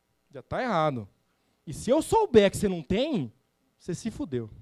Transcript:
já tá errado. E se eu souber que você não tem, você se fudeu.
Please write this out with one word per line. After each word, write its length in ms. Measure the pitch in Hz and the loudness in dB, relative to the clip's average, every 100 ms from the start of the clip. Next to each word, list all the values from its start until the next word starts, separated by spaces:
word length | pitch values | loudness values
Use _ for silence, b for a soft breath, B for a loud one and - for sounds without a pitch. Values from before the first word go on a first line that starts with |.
| _ _ _ | _ _ _
já 120 | 135 | -18
tá 200 | - 170 | -8 -4
errado. 460 | 247 170 156 123 101 _ _ _ _ _ - | -2 0 0 -2 -8 _ _ _ _ _ -14
E 60 | |
se 160 | 139 175 | -6 2
eu 120 | 302 | 2
souber 480 | - 440 392 233 196 | 2 2 4 6 6
que 80 | - | 2
você 100 | 196 | -4
não 140 | 175 | -4
tem, 500 | - 190 311 220 117 - _ _ _ _ | -2 -2 0 -2 -4 -10 _ _ _ _
você 160 | - | -12
se 160 | 165 - | -10 -8
fudeu. 400 | - 165 123 110 - | -8 -6 -6 -8 -16